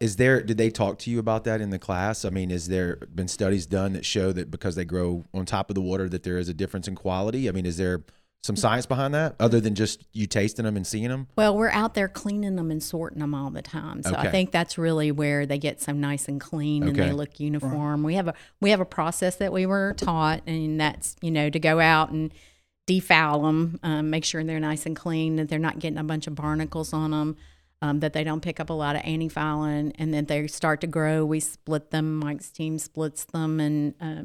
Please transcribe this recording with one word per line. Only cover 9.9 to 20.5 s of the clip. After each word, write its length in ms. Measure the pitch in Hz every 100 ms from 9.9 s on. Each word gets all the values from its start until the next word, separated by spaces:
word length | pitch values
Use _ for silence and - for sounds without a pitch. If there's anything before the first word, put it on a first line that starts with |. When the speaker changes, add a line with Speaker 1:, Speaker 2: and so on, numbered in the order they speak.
| - -
Speaker 1:
you 140 | 110 101
tasting 400 | 107 107 113 113
'em 100 | 104
and 80 |
seeing 240 | 87 107 117
'em? 160 | 131 131 -
Speaker 2:
Well, 200 | 214 202
we're 140 | 226
out 240 | 208 226
there 140 | 214 196
cleaning 500 | - 208 208 202 185
'em 140 | 165
and 100 | 156
sorting 400 | - 165 165 -
'em 100 | 147
all 180 | 143 139
the 120 | 151
time. 400 | - 156 156 -
So 100 | -
I 80 | -
Speaker 1:
Okay. 80 | -
Speaker 2:
think 180 | 190 185
that's 260 | 170 170 -
really 360 | 165 156 151
where 340 | 147 147 143 143
they 120 | 143
get 220 | 147 -
so 120 | -
nice 340 | 147 143 143 -
and 140 | 143
clean 420 | - 156 147 151
and 160 | 143 143
Speaker 1:
Okay. 120 | 139
Speaker 2:
they 20 |
look 240 | 143 147 -
uniform. 640 | 147 147 135 151 147 147
We 120 | 151
have 120 | 190 170
a, 80 | - - -
we 100 | 202
have 100 | 202
a 40 |
process 520 | 185 - 160 - 180 -
that 160 | 196
we 140 | 185 185
were 280 | 196 196 196
taught, 460 | - 165 156 160
and 320 | -